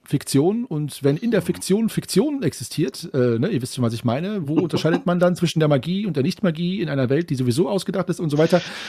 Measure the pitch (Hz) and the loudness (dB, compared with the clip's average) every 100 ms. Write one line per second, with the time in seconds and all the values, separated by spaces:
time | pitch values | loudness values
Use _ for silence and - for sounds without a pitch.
0 | - 143 - 135 165 233 240 151 147 - | -4 -4 0 2 2 0 -2 -4 -6 -2
1 | 135 151 240 202 - - - 202 226 - | 0 0 0 0 0 -4 0 2 2 -2
2 | - 180 302 277 160 - 123 - 170 - | -2 0 2 0 -4 -4 -8 -2 -2 -4
3 | 170 135 123 113 175 151 123 - 117 113 | -4 0 2 2 0 -2 -4 -2 -2 0
4 | 123 127 190 214 139 160 170 123 156 170 | -2 -2 -2 -4 -2 0 2 0 0 0
5 | 175 175 175 175 165 160 151 139 135 190 | 2 2 2 2 0 2 4 2 0 -4
6 | 208 143 147 - 180 156 175 196 165 139 | -2 0 0 0 -2 0 -2 -2 -2 0
7 | 127 143 170 131 123 117 196 196 - 185 | 2 0 0 0 0 2 2 -2 -2 -4
8 | 175 170 165 147 160 175 - - | -2 -2 0 2 4 4 0 -12